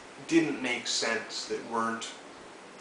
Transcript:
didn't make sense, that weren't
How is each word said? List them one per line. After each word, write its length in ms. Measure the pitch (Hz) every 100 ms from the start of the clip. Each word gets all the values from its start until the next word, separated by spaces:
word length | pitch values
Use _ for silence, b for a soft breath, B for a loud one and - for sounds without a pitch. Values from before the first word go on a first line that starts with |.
| - - 143
didn't 340 | 165 151 127
make 240 | 127 123 117
sense, 600 | - 117 110 104 - -
that 240 | 107 107
weren't 380 | 113 113 110 - - - - - - - -